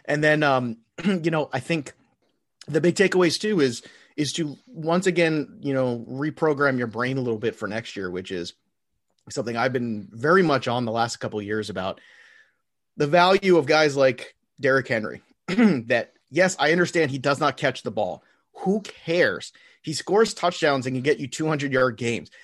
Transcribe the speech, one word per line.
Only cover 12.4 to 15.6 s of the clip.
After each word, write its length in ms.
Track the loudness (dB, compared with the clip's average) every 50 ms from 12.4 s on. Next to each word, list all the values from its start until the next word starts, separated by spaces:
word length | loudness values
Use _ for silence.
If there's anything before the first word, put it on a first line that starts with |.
| _ _ _ _ _ _ _ _ _ _ _
the 100 | -2 0
value 500 | 2 4 6 6 6 4 4 4 4 4
of 80 | 4 4
guys 300 | 4 4 4 4 2 4
like 380 | 4 2 2 2 0 -10 -18 _ _ _ _ _ -2
Derrick 280 | 0 2 2 2 0
Henry, 340 | 0 -4 -4 -4 -6 -10 -12 _ _ _
<clears throat> 140 | _ _
that, 640 | -4 2 4